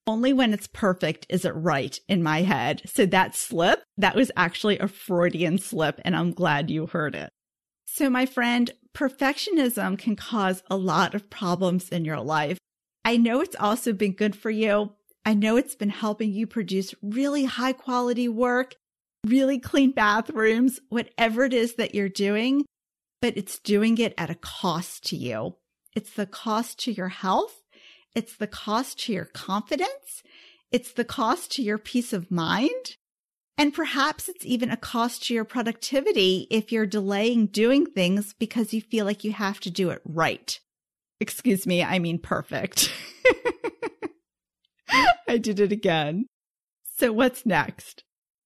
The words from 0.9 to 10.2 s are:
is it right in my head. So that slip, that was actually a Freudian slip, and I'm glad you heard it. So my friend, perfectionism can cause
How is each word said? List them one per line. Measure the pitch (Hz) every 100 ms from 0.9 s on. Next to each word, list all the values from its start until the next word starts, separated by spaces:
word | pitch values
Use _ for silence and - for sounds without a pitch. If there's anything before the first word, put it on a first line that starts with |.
| 185 156 160 -
is | 175 175
it | -
right | 165 139 110 - -
in | 185
my | 160 156
head. | 185 143 120 151 -
So | - 196
that | 185 185 -
slip, | - 165 175 311 - -
that | 190 214
was | 262 -
actually | 170 - 208 202
a | 202
Freudian | - - 175 175 160 170 -
slip, | - 190 151 - -
and | 160
I'm | 170
glad | - 175 143 147
you | 151 151
heard | 170 147 76
it. | 73 _ _ _ _ _ -
So | - 277
my | 247 262
friend, | 262 240 240 240 - _
perfectionism | - 277 269 269 285 427 330 254 226 190 196
can | -
cause | 202